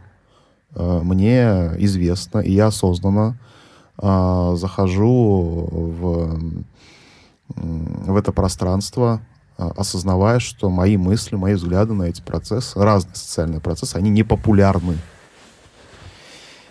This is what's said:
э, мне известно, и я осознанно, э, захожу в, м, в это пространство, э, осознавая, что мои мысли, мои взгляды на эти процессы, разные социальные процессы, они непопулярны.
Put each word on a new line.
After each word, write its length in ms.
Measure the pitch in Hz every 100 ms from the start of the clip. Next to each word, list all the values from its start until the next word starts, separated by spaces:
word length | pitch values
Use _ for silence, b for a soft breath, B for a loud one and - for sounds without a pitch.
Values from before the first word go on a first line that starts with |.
| b b b b b b _ -
э, 260 | 90 87
мне 680 | 87 92 104 127 120 92 82 87
известно, 640 | 101 95 87 92 - 107
и 120 | -
я 160 | 98 107
осознанно, 720 | 107 95 87 95 101 110 120 B B B B B -
э, 540 | 101 95 92 90 87 87
захожу 1120 | 95 - 95 95 113 127 110 98 85 82 85
в, 640 | 85 82 82 87 85 82 80
м, 300 | 82 82 - b b b b b b b _ -
в 600 | 82 82 80 - 87 101
это 160 | 101
пространство, 920 | - 95 - 92 95 98 127 120 110 - _ _ -
э, 60 | 87 -
осознавая, 640 | 98 92 95 92 104 120
что 300 | - - 98
мои 280 | 90 95 104
мысли, 380 | 90 107 - 101
мои 200 | 95 101
взгляды 380 | 85 92 110
на 100 | 101
эти 180 | 85 87
процессы, 580 | - 82 - 110 - 95
разные 360 | 104 101 87 -
социальные 460 | - - 80 78
процессы, 340 | 82 80 - -
они 140 | 104
непопулярны. 840 | 104 110 107 - 101 98 92 90 80 - - - - - _ - B B B B B B B B B B